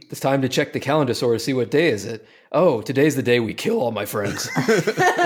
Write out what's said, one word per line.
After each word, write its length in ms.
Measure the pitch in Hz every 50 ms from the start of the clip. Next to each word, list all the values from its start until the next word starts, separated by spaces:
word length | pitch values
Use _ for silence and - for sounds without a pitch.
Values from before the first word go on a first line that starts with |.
| - -
it's 100 | - -
time 200 | - 135 135 139
to 60 | 131 123
check 240 | - 156 147 -
the 80 | - 123
calendar 320 | - 139 147 156 143 117 113
sword 240 | - 135 120 117 107
to 60 | -
see 80 | -
what 180 | 135 127 117 -
day 180 | 151 143 175 160
is 160 | 113 101 95
it. 200 | 113 113 107 - - - _ _ _
Oh, 300 | - 147 180 175 131 110
today's 340 | 101 - 131 131 147 156 131
the 80 | 135
day 180 | 110 120 120 120
we 120 | 117 104
kill 280 | 85 - - - 233 226
all 100 | 135 117
my 140 | 113 101 104
friends. 420 | - - 110 101 101 98 - - - -
<laughs> 40 | - 127 - 226 185 160 - 220 - 370 359 392 - 349